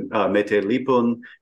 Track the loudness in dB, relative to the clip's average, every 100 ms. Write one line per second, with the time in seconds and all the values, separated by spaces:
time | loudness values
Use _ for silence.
0 | -4 -2 0 0 2 0 0 -2 2 2
1 | 2 -2 -8 -20